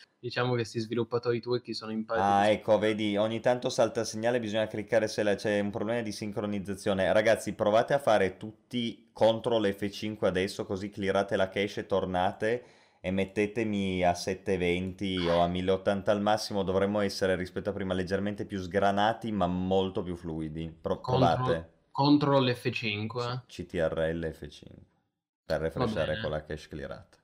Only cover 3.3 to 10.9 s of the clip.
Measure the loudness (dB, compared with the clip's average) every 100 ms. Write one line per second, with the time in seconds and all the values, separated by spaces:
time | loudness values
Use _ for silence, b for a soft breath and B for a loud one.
3.3 | 0 2 2 0 2 2 0 -4 -2 0
4.3 | 0 0 0 -2 -4 0 2 2 0 0
5.3 | 0 0 0 0 -2 -4 -2 -4 -6 -8
6.3 | -4 -4 -4 -6 -4 -2 2 4 4 4
7.3 | 2 0 0 4 4 4 2 4 4 2
8.3 | -2 -12 -16 _ -6 -4 -6 _ 2 4
9.3 | 4 2 2 2 0 -4 -6 -8 -2 0
10.3 | 0 0 -4 -6 -6 -6